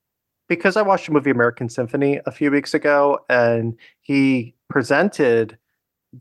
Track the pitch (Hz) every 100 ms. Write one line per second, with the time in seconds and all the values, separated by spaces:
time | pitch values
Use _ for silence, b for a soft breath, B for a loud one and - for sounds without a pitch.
0 | _ _ _ _ - 175 196 190 202 190
1 | - 151 135 123 120 117 120 - 117 139
2 | 139 143 - - 147 139 139 156 151 143
3 | 143 143 - 127 117 117 117 113 b b
4 | - 139 135 131 120 - - 147 117 143
5 | 196 - 135 117 110 - _ _ _ _
6 | _ 127